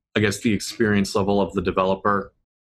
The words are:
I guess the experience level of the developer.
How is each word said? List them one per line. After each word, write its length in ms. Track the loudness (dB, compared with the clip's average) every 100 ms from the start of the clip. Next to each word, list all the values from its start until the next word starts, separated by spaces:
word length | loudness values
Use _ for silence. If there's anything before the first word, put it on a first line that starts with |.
| _ 0
I 40 |
guess 200 | 0 0
the 120 | 0
experience 640 | 0 -2 -2 2 2 0 0
level 240 | 0 0
of 140 | 0
the 80 | -2
developer. 720 | -2 0 0 0 0 -2 -4 _ _ _ _